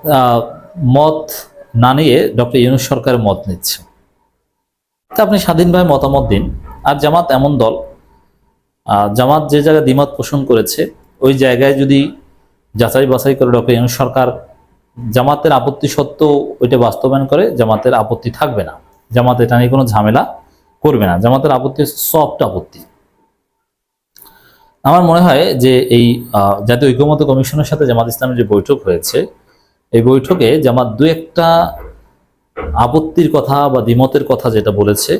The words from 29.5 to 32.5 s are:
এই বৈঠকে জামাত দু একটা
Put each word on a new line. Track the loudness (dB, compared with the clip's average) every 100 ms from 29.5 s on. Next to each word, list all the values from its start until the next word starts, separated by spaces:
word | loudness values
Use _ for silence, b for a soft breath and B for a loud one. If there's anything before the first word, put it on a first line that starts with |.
| _ _ _ _
এই | 0
বৈঠকে | 4 2 2 0 2 2
জামাত | 2 0 -2
দু | 0
একটা | 0 0 -4 -2 2 2 0 -6 -18 -20 _ _ _ _ _